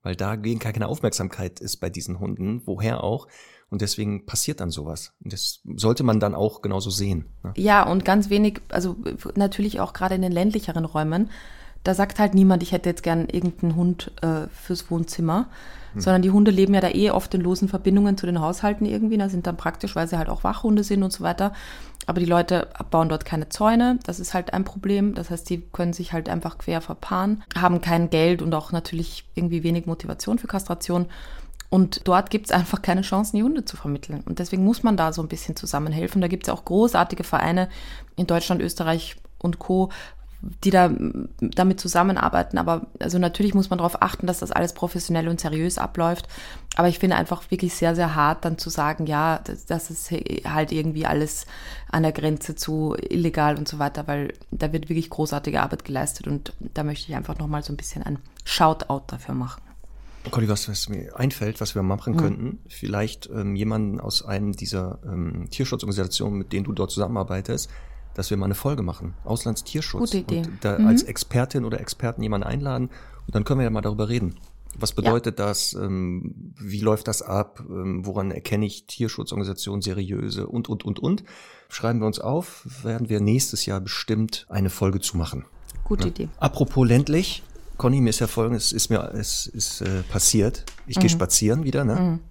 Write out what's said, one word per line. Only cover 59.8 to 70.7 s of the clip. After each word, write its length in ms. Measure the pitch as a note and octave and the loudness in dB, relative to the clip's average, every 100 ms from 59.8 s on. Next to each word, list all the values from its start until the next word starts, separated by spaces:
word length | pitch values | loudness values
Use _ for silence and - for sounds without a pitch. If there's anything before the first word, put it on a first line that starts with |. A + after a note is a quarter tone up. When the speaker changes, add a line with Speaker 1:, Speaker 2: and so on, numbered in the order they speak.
| - - - - - | -16 -16 -18 -14 -4
Speaker 1:
Conny, 180 | B2 A2 | 0 2
was, 200 | G#2 - | 0 -2
was 180 | G2+ - | -4 -4
mir 260 | G2 - - | -6 -10 0
einfällt, 420 | C3 - G#2 A2+ | 0 0 -4 -4
was 140 | G#2 | -4
wir 80 | G#2+ | 0
machen 320 | F#2+ G2 - | 0 0 0
Speaker 2:
Mhm. 40 | E3 | 2
Speaker 1:
könnten, 400 | D#3 G2 A#2+ G#3+ - | 2 0 -4 -8 -12
vielleicht, 600 | - G2+ G#2 G#2+ - - | -10 -4 -2 -2 -6 -10
ähm, 280 | A2 G2+ G2 | -6 -2 0
jemanden 440 | G#2+ A2 G#2 G2 | 0 0 0 -2
aus 240 | G#2 - | -2 -4
einem 280 | - G2 G#2 | -2 -4 -2
dieser, 460 | G2 - G2 F2+ - | -4 -4 -4 -4 -8
ähm, 440 | - F2+ E2+ E2+ - | -8 -4 -4 -4 -8
Tierschutzorganisationen, 880 | - C3 B2 G2+ G2 F#2 - - G2+ | -4 -4 -2 -4 -2 -2 -2 -2 -2
mit 140 | F#2+ | -2
denen 100 | F#2+ | -4
du 80 | G2+ | -2
dort 180 | G#2+ F#2+ | -2 -2
zusammenarbeitest, 800 | - G2+ A2+ F#2+ F#2 G2 B2+ - - - - - | -2 -2 -2 -2 -4 -4 -4 -6 -10 -16 -16 -14
dass 160 | - F#2 | -8 -4
wir 80 | G2+ | 0
mal 80 | G2 | 0
eine 80 | |
Folge 280 | G2 C#3 C#3+ | 0 -2 -2
machen, 300 | F#2 F#2+ F2 - | -4 -4 -8 -10
Auslandstierschutz. 760 | - A2+ A#2 G#2+ - D3+ D#3 - | -4 -2 -2 -4 -4 -6 -4 -2
Speaker 2:
Gute 180 | A#3 G3 | 0 0
Idee. 200 | F3+ E3 E3 | -2 -2 -2
Speaker 1:
Und 180 | F#3+ | -4
da 140 | G#3 | -2